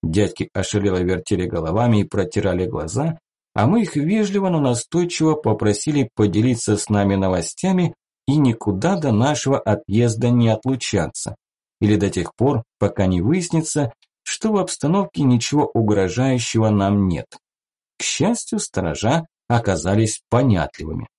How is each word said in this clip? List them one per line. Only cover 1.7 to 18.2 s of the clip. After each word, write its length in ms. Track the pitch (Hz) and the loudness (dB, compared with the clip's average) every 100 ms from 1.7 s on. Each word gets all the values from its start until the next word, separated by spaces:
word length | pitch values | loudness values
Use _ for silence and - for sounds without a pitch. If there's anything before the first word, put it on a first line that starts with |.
| 95 120 107 | 0 2 2
и 20 | |
протирали 640 | 92 101 90 - 95 90 92 | 2 -2 -2 -2 0 0 -2
глаза, 500 | 76 80 104 160 160 _ _ _ - | -4 -4 -4 -4 -6 _ _ _ 0
а 100 | 110 | 2
мы 160 | 220 | 2
их 140 | 196 147 | 0 -2
вежливо, 540 | 147 214 202 196 190 | 0 0 0 0 0
но 100 | 165 | 0
настойчиво 760 | 139 117 - 170 175 - 156 | 0 -2 -2 -2 -2 0 0
попросили 760 | 151 135 107 104 104 - 147 123 | 2 0 0 0 0 0 0 -2
поделиться 640 | - 104 95 120 113 - 104 | 2 2 4 2 0 0 -2
с 120 | - | 2
нами 260 | 104 101 98 | 0 2 2
новостями 800 | 95 95 - - 185 185 165 - _ _ - | 0 0 -4 -4 0 0 0 -4 _ _ 0
и 100 | 147 | 4
никуда 600 | 135 113 - 95 160 190 | 4 2 -2 -2 0 0
до 140 | 151 | 0
нашего 480 | 107 135 147 135 135 | 2 2 0 0 0
отъезда 680 | - 104 - 101 120 110 120 | 0 -2 0 2 2 2 2
не 200 | 120 117 | 4 4
отлучаться, 880 | 110 127 131 - 104 78 - - 107 _ _ _ _ | 2 -2 -4 -2 -2 -2 -6 -12 -12 _ _ _ _
или 140 | 104 104 | 2 2
до 160 | 98 | 0
тех 240 | 92 82 _ | -2 -6 _
пор, 280 | 127 127 - _ | 0 0 -6 _
пока 300 | 101 - 95 | -4 0 0
не 140 | 92 | 2
выяснится, 720 | 98 180 170 160 160 151 135 - _ _ | 2 0 0 -2 0 -2 -4 -6 _ _
что 280 | - - 220 | -12 -4 0
в 60 | 208 | 0
обстановке 680 | 180 - 202 202 196 - | -2 -2 0 0 -2 0
ничего 420 | 139 123 - 143 - | 2 2 2 0 0
угрожающего 960 | 120 107 101 95 92 131 127 117 113 110 | 0 2 2 0 0 0 0 0 0 2
нам 380 | 104 98 101 98 | 2 2 2 2
нет. 300 | 78 - - _ _ _ _ _ _ | -2 -6 -18 _ _ _ _ _ _
К 60 | |
счастью, 560 | - - | -8 -2